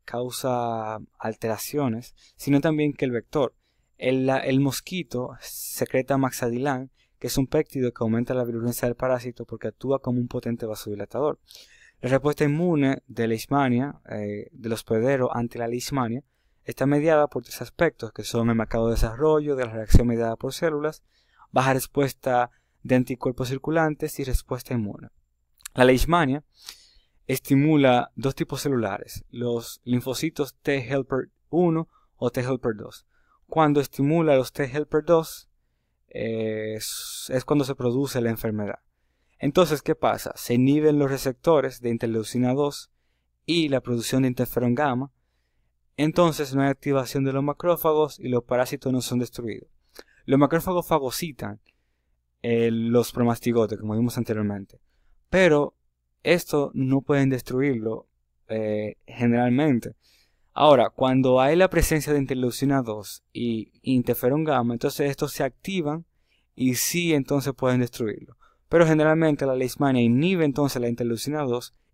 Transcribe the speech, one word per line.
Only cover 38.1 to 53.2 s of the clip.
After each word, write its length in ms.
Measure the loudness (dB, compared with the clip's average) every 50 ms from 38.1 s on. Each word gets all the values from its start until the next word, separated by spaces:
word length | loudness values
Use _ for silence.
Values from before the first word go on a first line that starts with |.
| -2 -2
la 120 | -2 -2
enfermedad. 480 | -2 -2 -4 -4 -4 -4 -6 -6 -8 -12 _ _ _ _ _ _ _ _ _ _ _
Entonces, 460 | -4 -4 0 4 4 2 2 2 -4 -2
¿qué 100 | -4 -2
pasa? 400 | 0 0 0 0 -2 -6 -10 -12
Se 200 | -10 -4 -2 2
inhiben 420 | 2 4 4 4 4 4 4 4
los 140 | 4 2 0
receptores 720 | -2 -2 -4 -6 -6 _ 2 2 4 4 2 0 -4 -4
de 80 | -4 -4
interleucina 640 | -4 -2 -2 -2 -2 -4 -4 -4 -2 -2 0 0 0
dos 340 | 0 0 -2 -4 -8 -16 _ _ _ _ _ _ _ _ _ _ _ -4
y 240 | 0 0 2 2 2
la 120 | 0 -2
producción 420 | -2 -2 -4 -4 -2 -2 0 0 2
de 60 | 0
interferón 440 | 0 -2 -4 -2 -2 -2 0 0 0
gamma. 380 | 0 0 0 -2 -2 -6 -8 _ _ _ _ _ _ _ _ _ _ _ _ _ _ _ _ _
Entonces, 580 | -2 -2 0 4 4 4 4 2 -2 -4 -2 0
no 80 | 0 2
hay 60 | 0
activación 560 | 0 -2 -2 -2 0 0 -2 -2 -2 -2 -2
de 80 | 0 -2
los 100 | -2 -2
macrófagos 760 | -4 -4 -2 0 0 0 2 2 2 2 2 2 0 -2 -6
y 100 | -4 -2
los 140 | -2 -2 0
parásitos 480 | 0 0 0 0 -2 -4 -6 -4 -2
no 100 | -2 -2
son 180 | -2 -2 -2 -2
destruidos. 500 | -2 -4 -8 -10 -8 -8 -8 -10 -14 _ _ _ _ _ _ -20 -20 _ _ _ -2
Los 140 | 2 4 4
macrófagos 480 | 6 4 4 0 0 0 -2 -2 0
fagocitan, 720 | 0 0 0 0 -2 -6 -6 -8 -8 -10 -10 -12 -12 -12 -14 _ _ _ _ _ _ _ _ _ _ _ _ _ _ _ _
eh, 300 | -2 0 2 2 2 2
los 400 | 2 0 0 2 4 4 2 2
promastigotes, 680 | 0 0